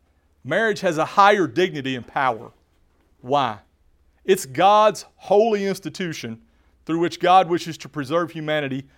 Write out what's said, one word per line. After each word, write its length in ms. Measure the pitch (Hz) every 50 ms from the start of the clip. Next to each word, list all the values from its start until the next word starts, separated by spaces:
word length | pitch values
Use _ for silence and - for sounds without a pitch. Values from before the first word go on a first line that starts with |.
| _ _ _ _ _ _ _ _ -
Marriage 380 | 123 156 196 226 220 202 -
has 160 | 180 180 165 151
a 80 | 156
higher 420 | - - - 196 202 214 208 180 135
dignity 480 | 113 156 185 190 156 147 131 135 131
and 100 | 123 113
power. 460 | - - 151 139 127 117 110 120 117 - _ _ _ _ _ _ _ _ _ _ _ _ _
Why? 380 | - 123 135 143 135 120 107 101 _ _ _ _ _ _ _ _ _ _ _ _ _
It's 220 | - 185 - -
God's 600 | 135 131 131 175 196 208 214 214 214 208 - - - _ _
holy 480 | - - 185 208 220 233 214 202 196
institution 760 | 196 190 196 - 170 - - 190 170 156 - - 117 113 113 _ _ _ _ _ _ _ _ _
through 140 | - 160 165
which 200 | 175 165 165 -
God 300 | - 175 180 190 185 160
wishes 280 | 175 165 - 170 151 -
to 100 | - -
preserve 420 | - 151 139 117 151 170 175 160
humanity 560 | - 165 156 151 151 151 147 135 131 135 135 - _